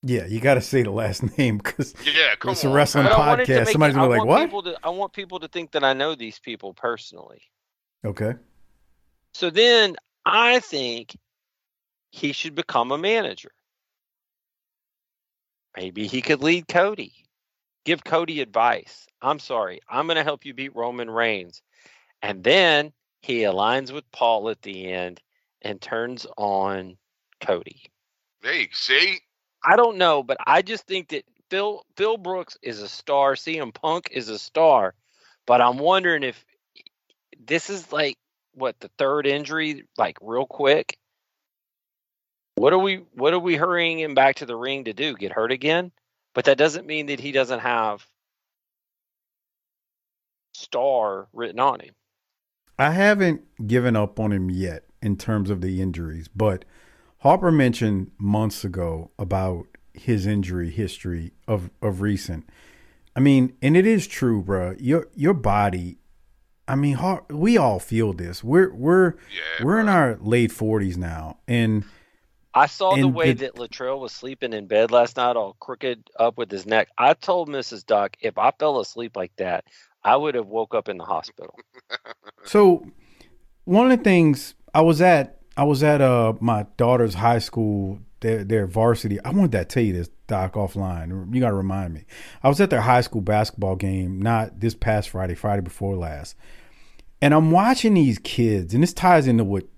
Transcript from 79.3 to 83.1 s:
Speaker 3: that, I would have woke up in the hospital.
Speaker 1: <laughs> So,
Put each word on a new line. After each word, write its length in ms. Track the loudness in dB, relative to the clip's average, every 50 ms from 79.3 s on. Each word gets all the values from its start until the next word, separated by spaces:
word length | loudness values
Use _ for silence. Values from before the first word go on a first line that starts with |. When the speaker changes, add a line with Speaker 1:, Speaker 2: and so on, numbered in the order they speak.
| _ -8
Speaker 3:
that, 280 | -6 -6 -6 -6 -8 _ _ _ _ _ _ _ _
I 120 | 2 2 2
would 180 | 2 -2 -4
have 120 | -4 -6 -6
woke 260 | -6 -6 -6 -4 -4
up 140 | -6 -4 -4
in 80 | -10 -10
the 80 | -8
hospital. 500 | -6 -6 -6 -6 -10 _ _ -20 -20 -20 -20 -20 _ _ -20 _ _
Speaker 1:
<laughs> 80 | -14 -14 _ -16 -20 _ _ -20 -20 _ _
So, 400 | 0 4 6 6 6 6 4 0 -12 -20 -20 _ _